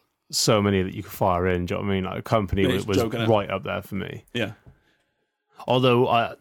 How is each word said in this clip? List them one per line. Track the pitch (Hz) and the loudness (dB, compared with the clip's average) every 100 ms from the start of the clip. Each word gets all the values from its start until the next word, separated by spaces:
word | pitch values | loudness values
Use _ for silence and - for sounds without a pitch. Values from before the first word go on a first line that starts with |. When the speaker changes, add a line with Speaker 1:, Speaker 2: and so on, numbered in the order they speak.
| _ _ _ | _ _ _
Speaker 1:
so | - - 107 | -2 2 4
many | 101 98 | 4 2
that | 92 | 0
you | - | -6
can | - | -12
fire | - 101 87 92 | -2 0 2 0
in. | 90 87 | 0 -2
Do | |
you | 95 | -4
know | 101 | -2
what | |
I | |
mean? | 95 | -2
Like, | 92 95 | -4 -8
Kompany | - 113 98 95 | -2 0 0 0
Speaker 2:
Mate, | 92 | 0
Speaker 1:
was, | - | 0
Speaker 2:
it's | 104 | 0
Speaker 1:
was | 95 | 0
Speaker 2:
joke, | 110 | 0
innit? | 117 110 | 0 2
Speaker 1:
right | 107 98 | 2 0
up | 95 | -6
there | 98 95 | -6 -8
for | - 98 | -8 -8
me. | 87 - - | -8 -12 -10
Speaker 2:
Yeah. | 120 104 - - - _ _ _ _ _ _ _ - - | -8 -8 -8 -20 -20 _ _ _ _ _ _ _ -10 -2
Speaker 1:
Although, | 127 127 120 127 | 2 4 4 4
uh, | 117 107 - | 2 0 -6